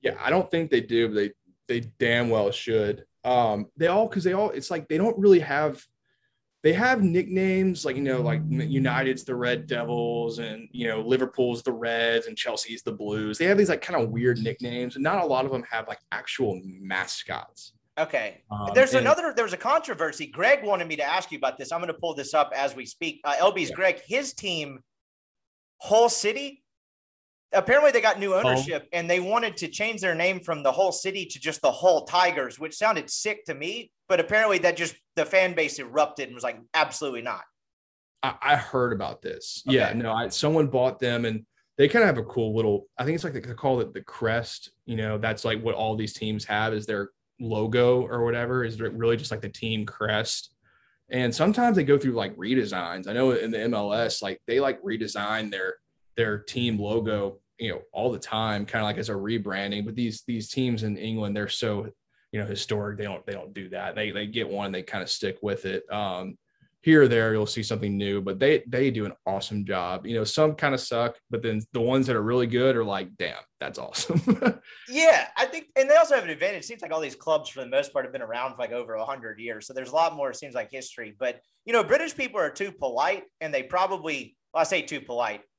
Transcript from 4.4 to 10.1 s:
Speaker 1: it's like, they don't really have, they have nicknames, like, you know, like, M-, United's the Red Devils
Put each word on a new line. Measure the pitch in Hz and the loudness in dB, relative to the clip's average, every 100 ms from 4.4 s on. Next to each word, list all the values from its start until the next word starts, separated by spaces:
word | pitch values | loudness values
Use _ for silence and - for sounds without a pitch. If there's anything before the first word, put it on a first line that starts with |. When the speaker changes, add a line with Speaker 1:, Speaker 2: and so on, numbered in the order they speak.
| 214 | 0
Speaker 1:
it's | - - | -2 -4
like, | 170 151 | -6 -2
they | 160 | 0
don't | 214 226 | 2 4
really | 202 180 | 8 8
have, | 147 143 151 135 - _ _ _ _ _ _ _ | 8 0 0 -2 -16 _ _ _ _ _ _ _
they | 156 | 4
have | 175 247 254 | 4 4 4
nicknames, | 190 170 196 185 190 185 190 175 | 4 4 2 2 2 4 2 2
like, | 147 131 | -2 -2
you | |
know, | 139 127 | 0 2
like, | 120 113 | 2 0
M-, | - - | 0 -2
United's | 127 131 127 123 135 131 | 0 2 2 2 0 -2
the | - | -4
Red | 123 123 123 123 | -2 0 -2 -2
Devils | 120 117 120 117 | -4 -2 -2 -2